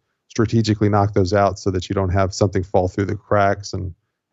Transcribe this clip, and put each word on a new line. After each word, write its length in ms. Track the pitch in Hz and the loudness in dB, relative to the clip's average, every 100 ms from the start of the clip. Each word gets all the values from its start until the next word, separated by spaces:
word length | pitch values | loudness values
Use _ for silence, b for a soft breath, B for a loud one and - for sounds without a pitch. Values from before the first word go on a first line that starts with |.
| _ _ _ | _ _ _
strategically 600 | - 110 113 110 110 104 | -2 0 2 2 0 2
knock 240 | 104 101 | 2 2
those 200 | 101 90 | 2 2
out 240 | 101 98 95 | 2 2 0
so 140 | 101 | -4
that 180 | 92 - | -4 -4
you 60 | 98 | -4
don't 140 | 95 | 0
have 240 | 95 92 | 0 0
something 300 | - 104 95 | 0 0 0
fall 240 | 87 98 92 | 0 0 0
through 180 | - 98 | -2 -4
the 100 | 101 | -6
cracks 580 | - 104 98 98 - | -2 2 2 0 -6
and 200 | 95 90 - _ _ _ | -8 -8 -12 _ _ _